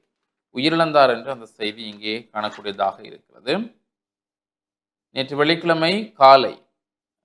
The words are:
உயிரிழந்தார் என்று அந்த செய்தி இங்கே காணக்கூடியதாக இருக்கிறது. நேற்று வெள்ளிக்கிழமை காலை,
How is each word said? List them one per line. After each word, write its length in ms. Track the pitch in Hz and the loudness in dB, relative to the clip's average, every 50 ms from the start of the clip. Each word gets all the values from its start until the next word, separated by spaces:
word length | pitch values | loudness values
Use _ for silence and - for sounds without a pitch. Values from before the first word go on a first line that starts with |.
| _ _ _ _ _ _ _ _ _ _ - | _ _ _ _ _ _ _ _ _ _ -8
உயிரிழந்தார் 560 | 127 135 160 160 165 165 156 147 147 135 127 | -4 -2 0 0 0 0 2 4 4 4 4
என்று 180 | 120 113 117 135 | 2 -2 -6 -12
அந்த 140 | 135 117 113 | -12 -14 -14
செய்தி 380 | - _ - 110 107 107 117 113 | -20 _ -8 -8 -8 -8 -10 -14
இங்கே 320 | 107 104 101 107 107 110 117 117 | -16 -16 -12 -8 -8 -8 -8 -10
காணக்கூடியதாக 720 | _ - 107 107 104 - - 101 104 98 101 98 98 95 - 107 | _ -10 -8 -8 -8 -10 -10 -12 -10 -6 -4 -4 -4 -4 -6 -14
இருக்கிறது. 500 | 110 - - _ _ _ - 98 123 160 202 233 226 _ _ _ _ _ _ _ _ _ _ _ _ _ _ _ _ _ _ _ _ _ _ _ _ _ _ _ _ - | -20 -20 -20 _ _ _ -12 -6 -4 -4 -4 -6 -10 _ _ _ _ _ _ _ _ _ _ _ _ _ _ _ _ _ _ _ _ _ _ _ _ _ _ _ _ -10
நேற்று 200 | 131 131 135 143 | -10 -8 -6 -2
வெள்ளிக்கிழமை 580 | 139 147 151 165 165 170 175 165 160 165 170 190 214 214 - _ | -2 0 0 0 0 0 -2 0 0 0 -2 -2 -4 -6 -6 _
காலை, 400 | - 135 135 139 135 117 98 - - _ _ _ _ _ _ _ _ _ _ _ _ _ | 6 8 8 8 8 6 2 -6 -10 _ _ _ _ _ _ _ _ _ _ _ _ _